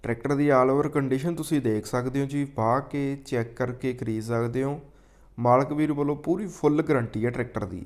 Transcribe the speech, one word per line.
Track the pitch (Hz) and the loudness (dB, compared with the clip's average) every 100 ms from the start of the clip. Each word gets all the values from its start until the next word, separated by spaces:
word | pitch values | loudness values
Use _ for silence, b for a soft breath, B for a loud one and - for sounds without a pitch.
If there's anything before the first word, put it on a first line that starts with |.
ਟਰੈਕਟਰ | 117 117 139 | -4 -4 0
ਦੀ | 143 147 | 2 4
all | 131 127 | 6 6
over | 135 151 | 4 2
condition | 151 135 131 160 | 0 0 0 -2
ਤੁਸੀਂ | 165 156 151 | -4 -2 0
ਦੇਖ | 117 107 | 2 -2
ਸਕਦੇ | - 127 127 139 | -2 -4 -2 -2
ਹੋ | |
ਜੀ, | 135 143 139 143 | -2 -2 -4 0
ਵਾਹ | 113 127 | 2 2
ਕੇ | 143 143 139 139 | 0 -4 -4 -4
ਚੈੱਕ | - 123 117 | -4 -2 -2
ਕਰਕੇ | - 123 123 131 | -4 -6 -2 -4
ਖਰੀਦ | 123 113 110 | -4 -4 -4
ਸਕਦੇ | 110 117 120 127 | -2 -2 0 -2
ਹੋ। | 135 160 - b b b b - | -2 -4 -12 b b b b -2
ਮਾਲਕ | 120 127 143 | 4 6 4
ਵੀਰ | 151 151 | 0 0
ਵੱਲੋਂ | 143 147 | 2 0
ਪੂਰੀ | 147 151 185 202 | -2 -2 -2 -2
ਫੁੱਲ | - 147 151 | 2 2 4
ਗਾਰੰਟੀ | 160 135 113 110 | 2 0 0 -2
ਹੈ | 120 | -2
ਟਰੈਕਟਰ | 120 120 110 | -2 -6 -6
ਦੀ। | 101 90 | -6 -10